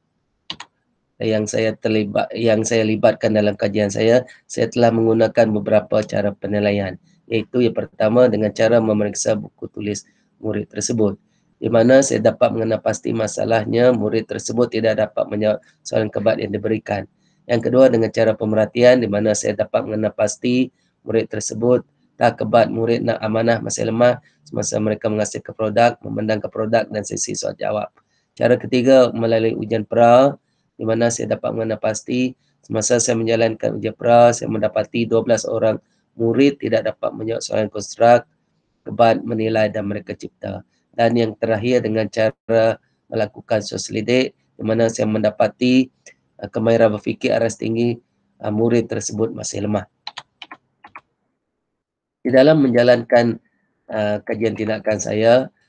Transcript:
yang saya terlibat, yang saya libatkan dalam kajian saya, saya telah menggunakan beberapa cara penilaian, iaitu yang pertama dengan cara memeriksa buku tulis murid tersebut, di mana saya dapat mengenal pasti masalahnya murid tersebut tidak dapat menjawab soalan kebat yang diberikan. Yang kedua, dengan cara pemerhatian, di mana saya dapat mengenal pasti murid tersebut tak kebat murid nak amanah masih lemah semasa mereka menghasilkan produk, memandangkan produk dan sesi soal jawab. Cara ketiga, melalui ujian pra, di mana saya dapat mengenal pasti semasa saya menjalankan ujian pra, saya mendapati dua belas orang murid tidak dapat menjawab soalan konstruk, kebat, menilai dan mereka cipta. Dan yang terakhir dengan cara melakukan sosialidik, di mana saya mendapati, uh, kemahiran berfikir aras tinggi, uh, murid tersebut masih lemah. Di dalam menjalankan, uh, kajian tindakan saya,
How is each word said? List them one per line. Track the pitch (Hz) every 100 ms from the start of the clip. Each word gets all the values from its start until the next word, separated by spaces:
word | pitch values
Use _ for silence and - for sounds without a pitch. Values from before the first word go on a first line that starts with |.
| _ _ _ _ - - - _ _ _ _ _
yang | 113 107 104
saya | 113 110 104
terlibat, | 110 110 101 104 101
yang | 107 117 107
saya | 113 117 107
libatkan | 110 117 110 113 107
dalam | 104
kajian | 101 107 104 101
saya, | 107 113 123 120 - _
saya | 120 113
telah | 127 117
menggunakan | 113 113 113 110 - 110
beberapa | 104 101 107 - -
cara | 107 104 101
penilaian, | 101 - 104 104 101 95 90 _ _ _
iaitu | 113 104 127
yang | 117 -
pertama | 104 - 110 120 127
dengan | 104 107 101
cara | 113 117
memeriksa | 110 104 104 98 113 107
buku | 107 - 110
tulis | 107 104 101 - _ _ _
murid | 110 104 -
tersebut, | - 104 117 101 98 _ _ _ _
di | 113
mana | 113 120 131
saya | 135 117
dapat | 113 - 117 110
mengenal | 113 110
pasti | 110 107 120
masalahnya | 113 107 - 107 113 110 113 127
murid | 117 104 113 110
tersebut | 104 - 113 120
tidak | 110 110 107
dapat | 104 - -
menjawab | 104 107 104 - _
soalan | - 117 107
kebat | 104 107 -
yang | 104 101
diberikan. | 110 110 - 101 95 _ _ _ -
Yang | 120 113
kedua, | 127 131
dengan | 117 110 117
cara | 110
pemerhatian, | 107 110 107 107 120 120 127
di | 107
mana | 101 110 104
saya | 110 104
dapat | 107 113 110
mengenal | 107 107 -
pasti | 104 - 123 123 127 - _ _
murid | - 113 107
tersebut | 107 - 110 120 127 - _ _ -
tak | 120 113
kebat | 113 117 110
murid | 113 113 117
nak | 113 113
amanah | 110 110 117 113
masih | 113 117 113
lemah | 113 120 127 - _ -
semasa | 113 104 110
mereka | 107 107 110
menghasilkan | 107 104 107 -
produk, | 104 110 104 117 -
memandangkan | 107 107 110 110 -
produk | 110 110 117 104
dan | 107
sesi | 98 101 - 104
soal | 104 104
jawab. | 104 107 - _ _ _ _ -
Cara | 117 123
ketiga, | 104 127 123 131 120
melalui | 113 113 113 113 110
ujian | 107 113
pra, | 104 113 120 123 139 - _ _ _ -
di | 113
mana | 113 117
saya | 117 110 117
dapat | 120
mengenal | 110 110 107
pasti | 110 107 - 123 127 - _ _
semasa | - 110 107 123
saya | 127 113
menjalankan | 113 113 113 113 110 107
ujian | 107
pra, | - 117 117 120
saya | 117 113
mendapati | 110 107 110 104 120
dua | 113 113 113
belas | 110
orang | - 113 110 107 - _ _ -
murid | 117 117 143 143
tidak | 110 113 104
dapat | - - 107
menjawab | 110 113
soalan | - 104 107
konstruk, | 107 - - 117 120 - _ _ _ _ _ -
kebat, | 107 117 113
menilai | 113 113 110 110 107
dan | 107 101
mereka | 104 - 101
cipta. | - - 101 95 - _ _ -
Dan | 117 117
yang | 113 104
terakhir | 113 110 120 123
dengan | 107 110 107
cara | 117 110 - - 113 113 - _ _ _
melakukan | 113 104 - - 110
sosialidik, | 101 107 - 107 107 127 127 - _ -
di |
mana | 110 110 113
saya | 113
mendapati, | 110 107 107 - 110 - 127 127 127 _ - _ _ _
uh, | 101
kemahiran | 117 113 113 113 104
berfikir | 120 113 127 113
aras | 113 -
tinggi, | 113 113 120 117 _ _ _ _
uh, | 110
murid | 107 117 117 -
tersebut | 113 - 107 113 113
masih | 104 101 104
lemah. | 104 95 _ - - - _ - - _ _ - - _ _ _ _ _ _ _ _ _ _ _ _
Di | 127
dalam | 127 143 160
menjalankan, | 131 120 123 120 113 120 117 - - _ _ _ -
uh, | 110 104 104
kajian | - 107 113 107
tindakan | 107 107 107 104
saya, | 107 107 113 123 135 -